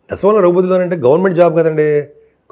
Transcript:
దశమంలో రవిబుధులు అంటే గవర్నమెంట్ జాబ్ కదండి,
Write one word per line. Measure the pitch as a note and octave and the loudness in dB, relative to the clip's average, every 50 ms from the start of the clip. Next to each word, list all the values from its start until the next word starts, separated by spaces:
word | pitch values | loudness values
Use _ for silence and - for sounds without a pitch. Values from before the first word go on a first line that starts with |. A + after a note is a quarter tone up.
| _ - - | _ -14 -8
దశమంలో | - F#3 G3 G#3+ A3 | -2 0 0 2 2
రవిబుధులు | F3+ F3 F3 F#3 F#3 F3+ F#3 | 2 2 2 0 0 0 0
అంటే | F#3 F3+ F3 F3+ | -2 -2 -4 -4
గవర్నమెంట్ | E3+ A#2+ B2 D3 F3 F#3 G3 E3+ | -2 0 0 2 2 0 0 0
జాబ్ | E3 F3 E3+ D#3+ E3 | 2 2 2 2 0
కదండి, | D#3+ E3 D#3 D3+ D3+ D3+ D3 D3 C#3+ - - _ _ _ _ _ _ _ | -2 0 0 -2 -2 0 -2 -2 -4 -6 -12 _ _ _ _ _ _ _